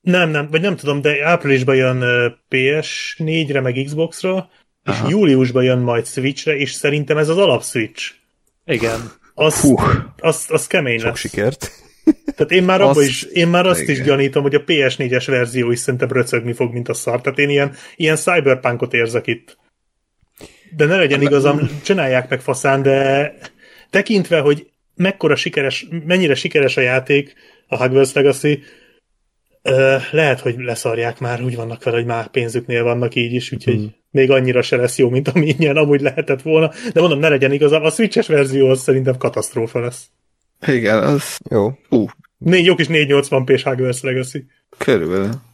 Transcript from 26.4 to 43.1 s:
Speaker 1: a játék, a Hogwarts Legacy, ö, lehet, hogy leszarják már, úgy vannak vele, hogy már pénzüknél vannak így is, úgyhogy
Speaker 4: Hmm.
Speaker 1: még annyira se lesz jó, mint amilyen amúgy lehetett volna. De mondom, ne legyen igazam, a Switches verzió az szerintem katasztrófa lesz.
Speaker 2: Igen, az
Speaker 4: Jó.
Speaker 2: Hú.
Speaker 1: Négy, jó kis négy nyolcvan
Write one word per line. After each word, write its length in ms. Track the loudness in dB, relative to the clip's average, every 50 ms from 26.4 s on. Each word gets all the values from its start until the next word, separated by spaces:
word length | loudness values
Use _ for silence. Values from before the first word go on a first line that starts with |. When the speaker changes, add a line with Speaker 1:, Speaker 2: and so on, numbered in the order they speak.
| -2 0 2 2 2 2 2
Speaker 1:
a 40 | 2
játék, 540 | 0 2 2 0 0 2 0 0 0 -2 -14 _ _ _ _ _ _ _
a 80 | -4
Hogwarts 360 | -2 -2 2 4 4 2 2
Legacy, 500 | 2 2 2 2 2 2 0 -2 -2 -2 -6 -18 -20 _ _ _ _ _ _ _ _ _ _ _ _ _ _ _ _ _
ö, 340 | _ 0 2 4 4 4 2 0 -2 -2
lehet, 300 | 0 0 2 2 0 0
hogy 140 | -2 -6 -6 -4
leszarják 600 | -6 -8 -8 -4 -4 -4 -2 -2 -4 -4 -6 -6
már, 220 | -6 -6 -6 -4
úgy 140 | -6 -6 -6
vannak 280 | -6 -8 -10 -10 -6 -4
vele, 120 | -2 -2
hogy 100 | -2 -2
már 200 | -2 -4 -6 -6 -4
pénzüknél 540 | -4 -4 -4 -2 -4 -6 -4 -2 -2 0
vannak 320 | 0 0 0 0 -2 -2 -2
így 180 | -2 -2 -2
is, 200 | -2 -6 -6 -6
úgyhogy 220 | -12 -6 -2 -2 -2
Speaker 4:
Hmm. 200 | -2 -4 -6 -12 _ _ _
Speaker 1:
még 200 | _ 2 4 4
annyira 320 | 4 2 2 2 0 0
se 140 | 0 0 0
lesz 220 | 0 0 -2 2 2
jó, 100 | 0 2
mint 180 | 2 0 -2 0
amilyen 480 | 0 0 2 2 0 0 0 0 2
amúgy 240 | 2 2 2 2 2
lehetett 420 | 2 -2 -2 -2 -2 -2 -4 -4
volna. 280 | -2 0 2 2 2 2 -2 -6 -10 -6
De 80 | 0 0
mondom, 180 | 2 2 2 2
ne 100 | 2 2
legyen 240 | 2 4 2 2
igazam, 320 | 2 2 2 2 2 2 0
a 60 | 0
Switches 360 | 0 0 -2 0 0 -2 0
verzió 420 | 2 2 2 2 0 2 2 4 4
az 120 | 4 0
szerintem 360 | 0 0 0 0 2 -2 -2 -2
katasztrófa 600 | -4 -4 -4 -4 -8 -6 -4 -4 -4 -4 -4 -6
lesz. 240 | -6 -6 -10 -12 -20 _ _ _ _ _ _ _ _ _ _ _ -2
Speaker 2:
Igen, 360 | 0 0 0 2 2 2 2
az 360 | 2 2 0 0 -2 -6 -12 -14 -10 -2
Speaker 4:
Jó. 220 | 0 0 0 0 -4 _ _ _
Speaker 2:
Hú. 180 | 0 0 0 0 -6 _ _ _ _ _
Speaker 1:
Négy, 260 | 0 2 2 4 4
jó 100 | 4 2
kis 120 | 2 0 0
négy 180 | 2 0 2
nyolcvan 360 | 4